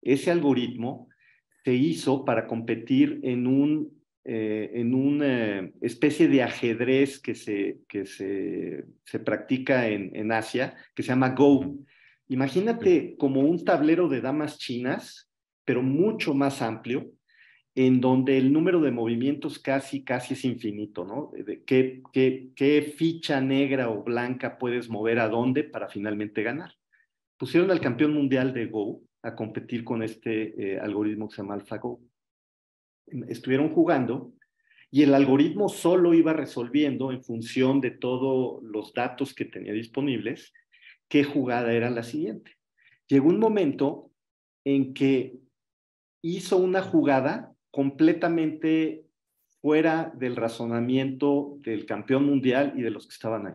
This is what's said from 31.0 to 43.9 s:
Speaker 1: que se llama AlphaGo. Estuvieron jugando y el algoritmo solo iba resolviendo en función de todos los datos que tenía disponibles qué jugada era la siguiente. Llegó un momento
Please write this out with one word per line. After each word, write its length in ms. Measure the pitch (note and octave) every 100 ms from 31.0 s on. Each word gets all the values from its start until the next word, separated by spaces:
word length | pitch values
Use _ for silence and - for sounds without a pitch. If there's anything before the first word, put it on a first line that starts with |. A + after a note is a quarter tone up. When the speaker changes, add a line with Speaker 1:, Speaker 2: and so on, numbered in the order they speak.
| G#2+ G#2+ G#2+
Speaker 1:
que 60 | -
se 60 |
llama 120 | G2
AlphaGo. 480 | G2+ - G#2+ B2 A#2+ A#2+ _ _ _ _ _ _ _ _ _ _ C3 G#2+
Estuvieron 420 | A2+ - C3 D#3
jugando 640 | E3 E3 D3+ A#2 C3+ - _ _ _ _ _ _
y 120 | C3+
el 100 | D3
algoritmo 560 | C#3 C3+ C3+ D#3 F#3+ G3+
solo 440 | - E3+ F#3 F3
iba 200 | E3 D#3+
resolviendo 800 | D#3+ C3 - A#2+ C#3 D3 A#2+ C3+
en 120 | B2+
función 580 | - A#2 A2+ B2+ B2+ C#3
de 100 | B2+
todos 720 | - B2 B2+ C3+ C3 B2 -
los 300 | A2+ G#2+ G2+
datos 400 | - B2 B2+ C3+
que 120 | - A#2
tenía 280 | F#2+ G2
disponibles 800 | G#2+ A2+ - C#3 A#2 G#2 D3 - _ _ _ - - _
qué 160 | D3
jugada 500 | C#3 D3 B2 A#2+ A#2
era 160 | A#2 A#2+
la 140 | A#2+
siguiente. 480 | A#2 D3+ F3+ G#3+ - _ _ _ _ _ _
Llegó 220 | C#3 C#3+
un 100 | G3
momento 720 | A3 G#3 D#3+ C3+ C#3+